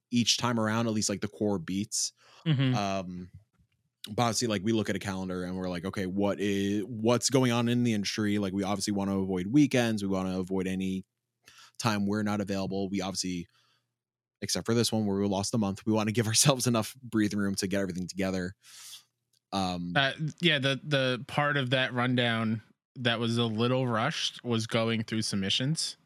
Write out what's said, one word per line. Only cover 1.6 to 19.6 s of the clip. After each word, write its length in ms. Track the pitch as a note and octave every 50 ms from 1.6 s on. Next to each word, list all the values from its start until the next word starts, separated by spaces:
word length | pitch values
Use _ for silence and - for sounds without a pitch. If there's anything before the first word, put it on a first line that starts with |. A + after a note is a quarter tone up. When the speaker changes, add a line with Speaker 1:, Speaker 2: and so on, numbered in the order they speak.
Speaker 1:
beats. 520 | D#2+ F2+ F#2 G2 G#2+ - - - - - _ _ _ - - - -
Speaker 2:
Mm-hmm. 300 | E3 C#3+ B2+ C3+ C3 B2
Speaker 1:
Um, 560 | G#2 G2+ G2 G2 G2 F#2 F2+ F2+ F2+ F2+ F2+ - - _ _ _ _ _ _ _ _ _ _ _ _ - G#2
but 120 | G#2+ G#2+ A#2+
obviously, 240 | A#2 G#2 - A#2+ A2+
like, 140 | G#2 G2 F2+
we 80 | A2+
look 180 | A2+ G#2+ G2+ A2
at 60 | G2
a 20 | F#2
calendar 460 | - G2+ F#2+ F#2+ F#2 F#2 F2+ F2+ F2+
and 100 | F2+ F#2
we're 120 | F#2 F#2 F2+
like, 160 | F2 F2 E2
"Okay, 220 | F#2+ - G#2 F#2
what 340 | F#2 F#2 G2+ G2+ G2+ F#2 D#2
is, 420 | G2 G#2 G2 G2 G2 G2+ G2+ G#2+ F#2 A#2+
what's 420 | B2 G#2+ A2 A2+ A#2+ A2+ - -
going 220 | B2+ C3 C3 B2
on 160 | A#2+ A#2+ A#2 A#2
in 160 | A#2+ B2 A#2+
the 100 | A#2+ A2
industry?" 440 | G#2 F#2+ - - A2 G#2+ G#2 G#2 G#2
Like, 140 | G2+ F#2+
we 120 | F#2+ G2 F#2+
obviously 280 | F#2+ G#2 G2 - G#2+
wanna 240 | G2+ G2 G2 G2 G2 F#2+
avoid 260 | F#2+ F#2+ F#2+ F2+ F#2
weekends. 560 | G2+ B2+ D3+ D3 B2 C3 B2 A#2+ A2+ A2 G2+
We 60 | G2+ F#2+
wanna 320 | F#2+ F#2 F#2 F#2 F#2 F#2
avoid 260 | F#2 F#2 F#2+ F#2+ F2+
any 380 | F#2 F#2+ F#2+ F#2+ F#2+ F#2+ F#2+ - _ _ _ _ _ _ _ _ - - - - - _ -
time 260 | - A#2 G#2 G2+ G2+
we're 200 | G2 G#2 G#2+ G#2
not 160 | G#2 G#2 G#2
available. 480 | G2 G2 G2 G2 F#2+ F#2 F#2+ G2 G2 F#2
We 120 | G2+ F#2+
obviously, 460 | F#2 G2 F#2 - - F#2 F2+ F2 E2+ _ _ _ _ _ _ _ _ _ _ _ _ _ _ _ _ _ _ -
except 240 | G#2 - - F#2 -
for 80 | - A#2
this 160 | A#2+ A2+ -
one 160 | A2+ A2 A2
where 120 | G2+ G2 G2
we 80 | G2+ G2+
lost 260 | F#2+ G2 G2 - -
a 40 | A2+
month, 280 | G2+ G2 F#2+ - -
we 60 | A2
wanna 180 | G#2+ A2 G#2 A2
give 140 | G#2 A#2+ A2
<laughs> 60 | A2+
ourselves 340 | A2 - - D3 C3+ B2+ A#2
enough 300 | B2+ A#2+ A2 G#2+ - - -
breathing 380 | B2+ A2+ - A2 G#2 G2 G#2 G#2
room 160 | G2+ G2 F#2+
to 140 | - G#2 F#2
get 120 | G2 G2
everything 280 | G2 F#2 E2+ F#2 F2+ E2
together. 460 | - F#2+ F#2+ F#2+ F#2 F#2 F2+ F2+ - _ _ - - - - - - - _ _ _ _ _ _ _ _ _ -
Um, 400 | F#2+ G2